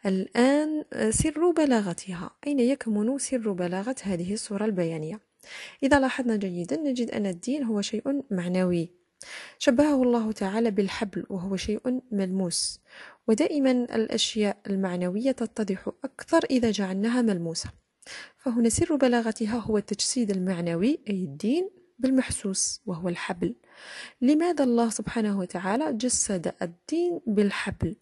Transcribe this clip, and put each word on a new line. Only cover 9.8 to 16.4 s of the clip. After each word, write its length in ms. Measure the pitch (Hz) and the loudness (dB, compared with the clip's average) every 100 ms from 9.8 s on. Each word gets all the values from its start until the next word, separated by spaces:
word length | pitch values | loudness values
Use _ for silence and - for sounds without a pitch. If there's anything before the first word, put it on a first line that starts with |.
| 302 277 | 4 4
الله 280 | 247 240 220 | 4 2 0
تعالى 400 | 214 190 208 233 | -2 -2 0 0
بالحبل 540 | 202 196 - 202 180 - | 2 -2 -2 -4 -4 -6
وهو 260 | 196 185 190 | -8 -4 -4
شيء 460 | - 214 254 254 _ | -4 -4 -2 -4 _
ملموس، 680 | 202 190 190 180 - - - _ - - - - | -2 0 0 -2 -2 -6 -8 _ -20 -20 -6 0
ودائما 440 | 220 302 302 269 | 2 4 2 2
الأشياء 840 | 247 240 226 220 214 - 220 202 - - | 2 2 0 0 0 0 0 0 -2 -4
المعنوية 640 | 196 190 180 180 196 262 | -2 0 0 -2 0 -2
تتضح 580 | 254 226 - 208 190 - - | -2 -4 -4 -2 -2 -6 -8
أكثر 420 | 269 - - 330 | -14 -14 2 2